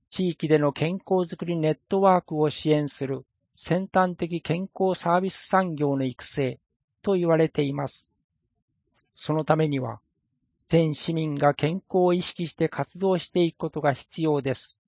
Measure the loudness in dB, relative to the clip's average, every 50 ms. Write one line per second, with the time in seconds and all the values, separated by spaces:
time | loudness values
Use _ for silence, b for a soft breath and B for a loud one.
0 | _ _ -4 -2 -2 -2 -2 -2 2 2 4 4 4 2 0 0 -2 -2 -2 -4
1 | -2 0 0 0 0 -2 -6 -6 -6 -4 -2 0 0 0 0 -2 _ -4 0 4
2 | 6 6 4 4 2 -2 -2 0 0 0 0 0 2 2 2 2 2 0 -4 -4
3 | -4 -6 -6 -8 -10 _ _ _ _ _ _ -8 -4 -2 -2 -2 -2 0 2 2
4 | 2 2 0 -4 -6 -6 -6 -4 -4 -2 -2 -2 -4 -6 -4 0 0 0 0 0
5 | 0 0 2 2 0 -2 -4 -8 -4 0 2 2 2 0 -2 -2 0 0 0 0
6 | -2 -4 -4 -6 -8 -6 -2 -2 -2 -2 -4 -8 _ _ _ _ _ _ _ _
7 | -2 0 0 2 4 4 4 4 4 2 2 0 -2 -2 -2 -4 -6 -8 -8 -12
8 | -16 _ _ _ _ _ _ _ _ _ _ _ _ _ _ _ _ _ _ _
9 | _ _ _ -10 -6 -4 -2 0 2 2 2 2 2 0 0 -2 -4 -6 -8 -12
10 | _ _ _ _ _ _ _ _ _ _ _ _ _ 2 2 4 4 2 0 -2
11 | -4 -2 -2 -2 -2 -2 0 2 2 2 2 2 0 -2 -2 -4 -6 -2 0 2
12 | 4 4 2 0 -2 -4 -6 -8 -8 -8 -4 -2 -2 -2 -2 -4 -6 -6 -6 -2
13 | 0 0 0 0 -2 -2 0 2 2 0 0 -4 -8 -8 -4 -2 0 0 0 -2
14 | -6 -10 -6 -2 0 2 2 2 0 -2 -4 -4 -6 -10 -14 _ _